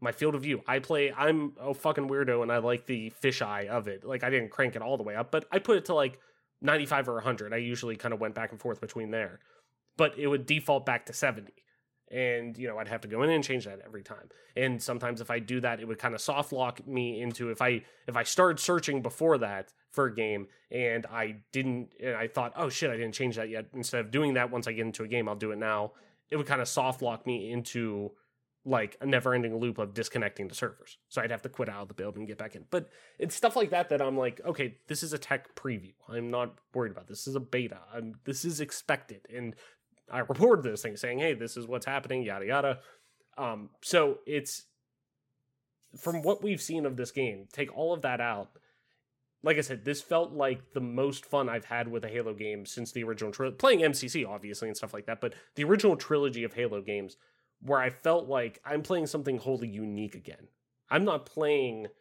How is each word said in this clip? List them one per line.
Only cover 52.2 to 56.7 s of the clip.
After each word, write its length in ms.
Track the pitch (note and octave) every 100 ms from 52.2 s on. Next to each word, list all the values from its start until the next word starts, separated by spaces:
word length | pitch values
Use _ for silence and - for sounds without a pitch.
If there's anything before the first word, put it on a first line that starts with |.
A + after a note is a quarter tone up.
| A2
game 320 | G#2 G#2+ G#2
since 280 | G2 - A#2
the 120 | A#2+
original 260 | A2+ G#2+ G#2+
tri-, 200 | G2+ C3
playing 320 | C3 C4+ G3
M 100 | D#3
C 160 | C#3 B2+
C, 160 | D#3+
obviously, 440 | G2+ G2+ G#2 G2+ A2
and 80 | G#2
stuff 180 | A2
like 100 | G#2
that, 160 | A2 A2+
but 140 | A#2 - -
the 100 | -
original 320 | D3 G#3 G#3 E3
trilogy 480 | - D3+ C#3 A#2
of 100 | A2+
Halo 260 | A#2+ A#2+